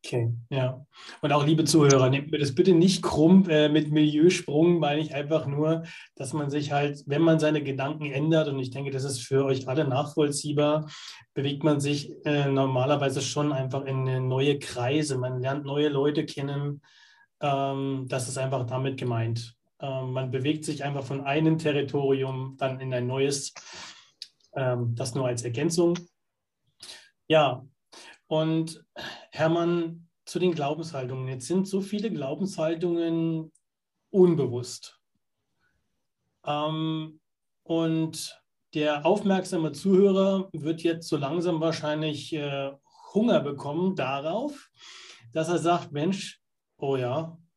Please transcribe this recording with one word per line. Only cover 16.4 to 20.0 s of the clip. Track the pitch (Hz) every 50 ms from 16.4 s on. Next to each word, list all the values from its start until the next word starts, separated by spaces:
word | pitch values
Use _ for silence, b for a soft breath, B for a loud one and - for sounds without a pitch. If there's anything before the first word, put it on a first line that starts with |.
| 139 139 143 143 143 147 143 - b b b b b b b b b b _ _
Ähm, | - 143 139 139 139 139 139 135 135 139 135 135 131
das | 127 - 131 123 -
ist | -
einfach | 139 131 135 135 131 120
damit | 117 123 131 135 135 131
gemeint. | - 131 123 120 117 117 113 117 117 - - _ _ _ _ _ _
Ähm, | - 139 135 131